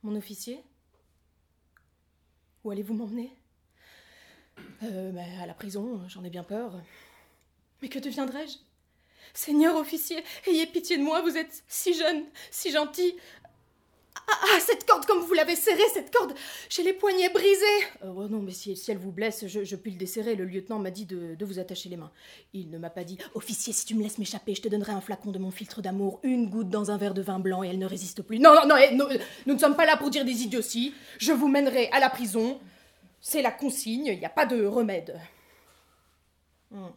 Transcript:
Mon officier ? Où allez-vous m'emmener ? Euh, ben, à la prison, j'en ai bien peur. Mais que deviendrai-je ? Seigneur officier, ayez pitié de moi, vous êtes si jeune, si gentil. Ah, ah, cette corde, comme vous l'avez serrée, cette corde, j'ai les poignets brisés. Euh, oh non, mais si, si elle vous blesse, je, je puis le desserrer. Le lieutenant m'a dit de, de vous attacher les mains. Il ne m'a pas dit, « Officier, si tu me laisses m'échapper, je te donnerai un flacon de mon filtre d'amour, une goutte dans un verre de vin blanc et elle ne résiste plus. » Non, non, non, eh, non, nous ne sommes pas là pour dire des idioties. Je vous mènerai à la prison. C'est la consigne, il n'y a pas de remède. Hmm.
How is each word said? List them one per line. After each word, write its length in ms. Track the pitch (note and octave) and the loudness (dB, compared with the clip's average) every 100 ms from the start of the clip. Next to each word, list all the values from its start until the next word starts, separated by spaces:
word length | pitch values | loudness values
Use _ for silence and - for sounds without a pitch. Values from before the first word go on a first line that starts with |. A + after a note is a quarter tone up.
Mon 140 | G#3+ G#3+ | -6 -8
officier ? 480 | G3 G#3 - C4 _ _ _ _ _ _ _ _ _ _ _ _ _ _ _ _ _ _ _ _ | -8 -14 -14 -14 _ _ _ _ _ _ _ _ _ _ _ _ _ _ _ _ _ _ _ _
Où 80 | A3 | -10
allez-vous 220 | G3+ G3+ | -8 -6
m'emmener ? 420 | A3 A3+ A#3 B3 C4 _ _ _ _ _ - _ - _ _ _ - - - | -6 -6 -8 -10 -14 _ _ _ _ _ -20 _ -20 _ _ _ -20 -20 -14
Euh, 280 | A3 F#3 F#3+ | -10 -10 -10
ben, 300 | F3+ F3 F3+ | -10 -12 -12
à 40 | F3 | -14
la 80 | |
prison, 480 | E3+ G#3 G3 A3 A3+ F3+ | -12 -12 -8 -8 -10 -12
j'en 160 | F#3 | -14
ai 60 | F3+ | -12
bien 140 | F3 | -12
peur. 300 | E3+ G#3 A#3+ F#3 E3 - - _ _ _ _ _ _ _ | -8 -8 -8 -12 -18 -20 -20 _ _ _ _ _ _ _
Mais 80 | C4+ | -12
que 100 | C4+ | -10
deviendrai-je ? 580 | C4+ B3+ C4+ C#4 D#4 - _ _ _ _ _ _ - | -8 -6 -6 -6 -12 -16 _ _ _ _ _ _ -20
Seigneur 420 | - - D4 D#4+ D#4+ | -12 0 4 6 4
officier, 480 | D4+ D#4+ - E4 D#4+ - - | -2 -6 -6 -8 -10 -8 0
ayez 180 | D#4+ E4 | 2 2
pitié 320 | E4+ F4 E4+ | -4 -2 0
de 60 | |
moi, 180 | C#4+ D#4+ | 2 2
vous 160 | E4+ D#4+ | 0 -2
êtes 260 | D#4+ - _ | -6 -10 _
si 260 | - - | -4 0
jeune, 300 | E4 D#4+ D#4+ D4+ - - | 2 2 -2 -6 -14 -14
si 220 | - F#4 | -8 -2
gentil. 440 | D4 D4 D4 F4+ F4+ - - - _ _ _ _ _ _ - - | 0 -2 0 0 0 -16 -20 -20 _ _ _ _ _ _ -16 -4
Ah, 120 | G#4+ | -2
ah, 160 | G4 G4 | 4 4
cette 260 | - A#4 - | 4 0 4
corde, 200 | E4 - | 2 4
comme 160 | G4 | 2
vous 120 | E4+ | 4
l'avez 220 | F4 D#4 E4+ | 2 2 2
serrée, 320 | - F4+ G#4+ | 2 4 4
cette 200 | - C4+ | 2 0
corde, 200 | A#4+ E4+ - - - - | 0 0 -8 -14 -16 -8
j'ai 140 | - | -2
les 100 | F4+ | -2
poignets 360 | F#4+ G4+ F#4 F4+ | 0 0 2 2
brisés. 360 | F4+ G4 G4 G#4 G#4 - - | 4 6 6 6 2 0 -8
Euh, 100 | F#3+ F#3 | -14 -10
oh 120 | G#3 | -6
non, 120 | A3 | -6
mais 120 | G3 | -6
si, 240 | F#3 G#3 F#3 | -10 -10 -10
si 160 | - | -6
elle 60 | G3+ | -6
vous 140 | F#3+ | -6
blesse, 360 | F3 A3 G3 G3 | -4 -4 -4 -8
je, 160 | G3+ | -6
je 120 | G3 G3 | -6 -8
puis 160 | A3+ | -10
le 60 | F3+ | -10
desserrer. 380 | F#3 A#3 G#3+ G#3 | -8 -6 -4 -4
Le 100 | F#3 | -4
lieutenant 320 | F#3+ F#3+ A3 | -6 -8 -6
m'a 140 | F#3+ | -6
dit 140 | F#3 G3+ | -8 -10
de, 300 | F3+ E3+ E3 | -10 -10 -10
de 100 | G3+ | -10
vous 120 | F#3 | -8
attacher 320 | F3+ F#3 F#3 | -8 -10 -12
les 80 | F3 | -14
mains. 140 | D#3+ _ - - _ | -16 _ -20 -20 _
Il 160 | G3 E3 | -14 -12
ne 80 | E3 | -12
m'a 120 | E3+ | -12
pas 140 | E3+ | -10
dit, « 140 | E3+ F#3 - A3 | -12 -12 -12 -12
Officier, 380 | - A3+ - | -8 -8 -4
si 120 | A3 - | -6 -4
tu 100 | A3 | -4
me 80 | |
laisses 140 | G#3+ G#3 | -4 -6
m'échapper, 380 | G3+ G3+ - G3 | -8 -8 -6 -6
je 60 | |
te 60 | A3 | -2
donnerai 240 | G#3 G3+ | -4 -4
un 100 | G3+ | -6
flacon 300 | F#3 G3 G#3 | -6 -10 -8
de 80 | F#3+ | -8
mon 120 | F#3+ | -8
filtre 300 | F#3 G3+ - | -8 -14 -10
d'amour, 380 | F#3+ F#3+ G3 G3 | -6 -2 -2 -2
une 260 | C4 B3+ A3+ | -2 0 0
goutte 200 | G#3+ G3 | -2 -2
dans 220 | G#3 G3+ | -2 -2
un 60 | G#3 | -2
verre 160 | G3+ | -2
de 80 | F#3+ | -2
vin 180 | G3 F#3+ | -4 -2
blanc 240 | F#3+ F#3 | -2 -2
et 60 | F#3+ | -2
elle 100 | F#3 | -4
ne 60 | F#3+ | -4
résiste 360 | F#3+ F3+ - | -6 -10 -10
plus. » 180 | - A3 | -6 8
Non, 140 | D#4 | 12
non, 140 | D4+ C#4+ | 12 10
non, 80 | C#4+ | 10
eh, 160 | C#4 | 10
non, 140 | A#3+ C#4 C4 - - - | 8 2 0 -4 -8 -2
nous 80 | |
ne 60 | C#4 | 4
sommes 160 | D4 - | 4 6
pas 100 | D#4 | 4
là 120 | D#4 | 4
pour 120 | C#4+ | 2
dire 160 | D4 C4 | -2 -2
des 180 | A#3 | -2
idioties. 500 | A#3+ B3 A3 A#3 B3+ C#4 - - | -2 -4 -4 -4 -4 -6 -20 -4
Je 140 | A3 | 2
vous 160 | C#4+ C#4+ | 4 6
mènerai 420 | C#4 C#4 B3 A#3 | 4 4 2 2
à 80 | C4+ | 4
la 100 | C4 | 4
prison. 500 | C4 A#3+ G#3 A3+ C4 - - - _ - _ | 2 -4 0 -2 -4 -12 -20 -20 _ -20 _
C'est 200 | - D#4 | -4 0
la 100 | A#3+ | 0
consigne, 560 | A3 C#4+ - - A#3 D4 | 0 -4 -4 -4 -4 -2
il 120 | F#3+ | -4
n'y 60 | - | -4
a 40 | |
pas 160 | - C#4 | 0 2
de 180 | B3 G3+ | 2 2
remède. 540 | A3+ A3 F#3 E3+ E3 - _ _ _ _ _ _ _ _ _ _ _ _ _ _ | 2 0 -2 -6 -14 -16 _ _ _ _ _ _ _ _ _ _ _ _ _ _
Hmm. 180 | G3+ F#3 | -18 -18